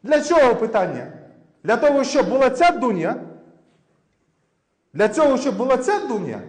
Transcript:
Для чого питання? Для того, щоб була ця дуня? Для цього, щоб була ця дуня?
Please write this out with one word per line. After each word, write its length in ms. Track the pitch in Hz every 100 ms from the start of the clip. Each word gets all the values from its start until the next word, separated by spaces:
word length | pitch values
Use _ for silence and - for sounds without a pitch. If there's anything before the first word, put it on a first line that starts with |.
Для 200 | 214 294
чого 320 | - 339 262
питання? 580 | - 220 214 180 127 135 - - _ _ _
Для 120 | 160 226
того, 280 | 294 277
щоб 240 | 262 294 190
була 220 | 254 262
ця 200 | 254 349
дуня? 500 | 294 247 190 165 240 - - - _ _ _ _ _ _ _ _ _ _ _ _ _ _
Для 160 | 147 208
цього, 300 | 220 302 254
щоб 180 | 277 196
була 200 | 254 262
ця 300 | 254 415 403
дуня? 340 | 220 160 104